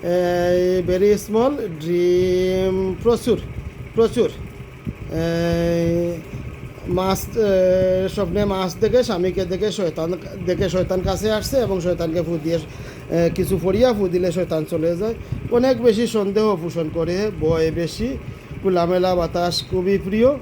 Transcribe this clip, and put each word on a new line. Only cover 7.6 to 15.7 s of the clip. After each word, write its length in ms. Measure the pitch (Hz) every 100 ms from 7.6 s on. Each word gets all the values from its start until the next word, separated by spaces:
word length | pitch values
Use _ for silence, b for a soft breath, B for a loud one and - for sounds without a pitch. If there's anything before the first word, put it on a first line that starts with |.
| 185 185 185 185 185
স্বপ্নে 360 | 190 185 175 208
মাছ 320 | 190 185 170
দেখে, 260 | 220 233
স্বামীকে 420 | 240 185 185 180 180
দেখে, 260 | 185 214
শয়তান 420 | 185 180 156 165 180 - 190 175
দেখে, 240 | 165 190
শয়তান 320 | 185 175 190
কাছে 300 | 180 185 208
আসছে 260 | 214 196 269
এবং 240 | 214 190
শয়তানকে 400 | 170 165 170 165
ফু 160 | 165 170
দিয়ে, 160 | 156 165 160 B B B B
এ, 200 | 165 170 170
কিছু 240 | 175 185
পড়িয়া 300 | 170 196 254
ফু 140 | 214 190
দিলে 240 | 175 180
শয়তান 340 | 170 170 160 151
চলে 260 | 170 160 170
যায়। 180 | 214 233 B B -
অনেক 300 | 240 254